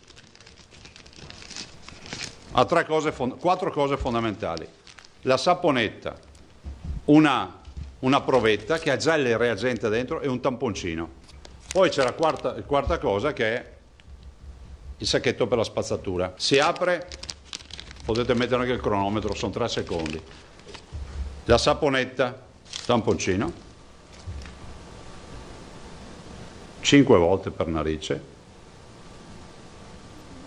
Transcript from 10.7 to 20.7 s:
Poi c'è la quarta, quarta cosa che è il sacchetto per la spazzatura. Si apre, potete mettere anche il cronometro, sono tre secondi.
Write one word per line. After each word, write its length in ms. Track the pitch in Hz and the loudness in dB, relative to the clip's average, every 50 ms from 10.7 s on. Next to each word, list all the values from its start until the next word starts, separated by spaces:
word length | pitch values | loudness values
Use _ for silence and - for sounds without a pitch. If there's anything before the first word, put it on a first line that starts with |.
| 98 - - 90 82 80 82 80 - - - - - - - - - - - - - | -4 -4 -4 -4 -4 -4 -6 -8 -10 -16 -20 -20 -20 -20 -20 -20 -20 -16 -8 -2 2
Poi 160 | 185 190 160 | 4 4 4
c'è 160 | - 139 131 | 4 2 0
la 80 | 120 117 | 0 2
quarta, 400 | - 165 156 143 - - 131 110 104 101 | 2 0 0 0 0 -2 -4 -4 -6 -4
quarta 360 | - 143 143 139 - 175 156 | 0 0 0 2 2 0 0
cosa 340 | - 127 98 101 110 151 139 | 0 0 0 2 0 -2 -2
che 240 | - 120 110 113 | 0 0 0 -2
è 80 | 123 - - - - - - - - - - - - - - - - - - - - - - - - - - - - | -2 -6 -10 -20 -20 -20 -20 -20 -20 -20 -20 -20 -20 -18 -20 -20 -18 -18 -18 -18 -18 -18 -18 -18 -16 -16 -16 -10 -6
il 80 | 110 | -2
sacchetto 400 | - - - 156 - 110 - 131 107 | 0 0 2 2 2 0 2 0 2
per 100 | 123 117 | 2 2
la 60 | 107 | 0
spazzatura. 680 | - - 110 101 - 110 101 - 104 90 87 90 90 90 | 0 -2 -4 -4 -2 -4 -4 -4 -4 -2 -2 -2 -4 -4
Si 220 | - - - 143 135 | -4 0 2 4 4
apre, 500 | 147 165 170 - 180 175 180 165 - - - - - - - - - - - - - - - - - - - - - | 4 4 2 0 0 0 0 -2 -4 -8 -14 -14 -12 -14 -14 -14 -16 -14 -14 -14 -14 -14 -16 -16 -16 -16 -16 -8 -4
potete 300 | - 110 113 120 117 127 | -2 0 0 2 2 2
mettere 260 | 117 123 117 127 120 | 2 2 2 2 0
anche 140 | 123 123 127 | 2 0 -2
il 60 | 110 | -2
cronometro, 540 | - 131 104 98 98 101 104 107 101 104 101 | 0 0 0 2 2 0 0 0 -2 -2 -4
sono 160 | - - 104 | -4 -4 -4
tre 160 | 92 110 117 113 | -2 -2 -2 -2
secondi. 520 | - 123 101 - 98 85 80 78 78 78 - - - - - - - - - - | -2 -4 -4 -4 -4 -4 -4 -4 -6 -8 -10 -12 -18 -20 -20 -20 -20 -20 -18 -18